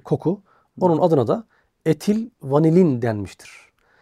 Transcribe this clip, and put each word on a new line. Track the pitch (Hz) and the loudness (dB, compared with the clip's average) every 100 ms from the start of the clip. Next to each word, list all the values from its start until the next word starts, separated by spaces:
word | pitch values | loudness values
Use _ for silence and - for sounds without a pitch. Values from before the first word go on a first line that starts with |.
koku. | - 151 180 202 _ _ _ - | -6 -4 -2 -4 _ _ _ -4
Onun | 180 156 | 0 2
adına | 180 156 113 | 2 2 2
da | 220 - _ _ _ 160 | -2 -6 _ _ _ -2
etil | 156 - 214 233 - | -2 -2 -2 -4 -12
vanilin | 139 143 160 170 175 123 | -6 0 2 4 2 0
denmiştir. | 117 107 95 - - - - _ _ _ | -4 -6 -8 -14 -20 -20 -20 _ _ _